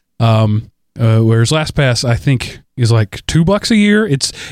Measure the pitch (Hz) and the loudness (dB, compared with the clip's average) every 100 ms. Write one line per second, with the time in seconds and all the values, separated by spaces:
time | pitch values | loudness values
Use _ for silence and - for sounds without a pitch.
0 | _ - 113 110 110 107 - _ _ - | _ -2 0 2 2 -2 -6 _ _ -2
1 | 117 113 113 113 117 156 151 - 139 120 | 0 2 4 2 2 0 -2 -2 0 0
2 | 127 113 - 127 - - _ - 117 113 | -2 -2 0 -2 -4 -14 _ -4 0 0
3 | 107 - - 156 165 202 - 220 208 208 | 0 -6 -4 0 0 0 0 2 2 2
4 | 214 139 - - - | 0 -2 -4 -10 -10